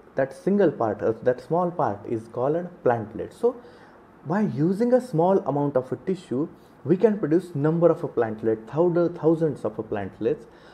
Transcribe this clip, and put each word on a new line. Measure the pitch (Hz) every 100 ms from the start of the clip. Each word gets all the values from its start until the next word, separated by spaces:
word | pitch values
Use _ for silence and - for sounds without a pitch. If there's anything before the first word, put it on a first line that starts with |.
| - -
that | 135
single | - - 202 175
part, | - 113 101
uh, | 101 113
that | 123 123
small | - 165 175
part | 170 127 98 101
is | 113 -
called | 123 131 165 180 - 127
plantlet. | 110 104 90 90
So | - 240 - - - - - - - 139
by | 196
using | 196 127 165 196 240
a | 247
small | - 156 175 196
amount | 196 143 143 131
of | 127
a | 123
tissue, | - 185 - 123 160 - - - 131
we | 185
can | 220 208
produce | 147 165 180
number | 139 151 165 165
of | 160
a | 131
plantlet, | - 113 107 110 110 -
thou-, | 143 175 170 170
thousands | - 156 160 160 131 107
of | -
a |
plantlets. | 110 107 95 - 110 151 - - -